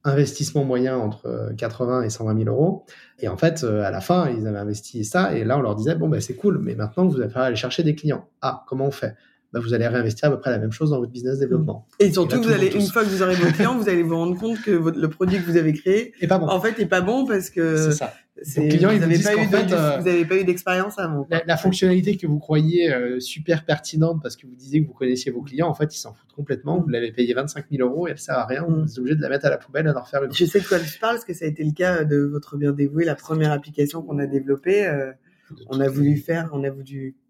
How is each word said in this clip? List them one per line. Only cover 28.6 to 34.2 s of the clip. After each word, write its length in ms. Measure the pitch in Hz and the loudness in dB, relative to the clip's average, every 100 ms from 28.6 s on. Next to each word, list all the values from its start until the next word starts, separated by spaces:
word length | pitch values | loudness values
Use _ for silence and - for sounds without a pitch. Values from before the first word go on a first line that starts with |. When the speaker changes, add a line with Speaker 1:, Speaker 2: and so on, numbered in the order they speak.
Speaker 2:
Mm. 200 | 165 160 | 0 0
Speaker 1:
Vous 80 | 156 | 0
êtes 60 | 127 | -4
obligé 160 | 127 156 | -2 0
de 40 | |
la 100 | 135 | 0
mettre 160 | 139 143 | 0 0
à 40 | |
la 80 | 139 | -2
poubelle 300 | - 143 156 | -4 -2 0
et 40 | |
d'en 100 | 135 | 0
refaire 200 | - 139 | -4 -4
une 100 | 135 | -2
Speaker 2:
Je 120 | 139 | 0
Speaker 1:
autre. 80 | 170 | 2
Speaker 2:
sais 80 | 208 | 2
de 40 | 180 | 2
quoi 100 | 180 | 0
tu 180 | 160 - | 0 -4
parles 160 | 220 233 | -2 -2
parce 80 | |
que 100 | - | -6
ça 100 | 165 | -6
a 40 | 156 | -6
été 160 | 151 | -2
le 80 | 151 | -4
cas 320 | 147 180 175 | 0 0 2
de 140 | 151 143 | 2 2
votre 380 | 143 147 - 143 | 2 -2 -8 -2
bien 140 | 143 | -2
dévoué, 340 | 143 143 151 | 2 0 2
la 120 | 165 143 | 0 -2
première 340 | - 160 151 | -2 0 2
application 500 | 147 151 147 147 165 | 0 -4 0 0 -2
qu'on 200 | 151 143 | -6 -4